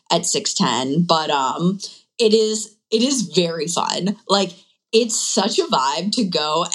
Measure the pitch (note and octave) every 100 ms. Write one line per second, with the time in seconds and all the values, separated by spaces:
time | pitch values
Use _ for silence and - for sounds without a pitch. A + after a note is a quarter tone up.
0 | _ E3+ - D3 - - C#3+ A#2+ C3 D3+
1 | E3+ D#3+ D#3 D3 C3 D3+ F3 G3 - -
2 | _ - A3 A3 A3 G#3+ - _ _ A3
3 | B3+ C4 F3 F3+ E3+ E3 E3 - - -
4 | F3+ G#3 - G3 F#3 - _ _ _ A3+
5 | A#3+ - - - G3 A#3+ E4 D#3+ C3 D3+
6 | G3 A3+ G3 D#3+ D3+ D#3 F3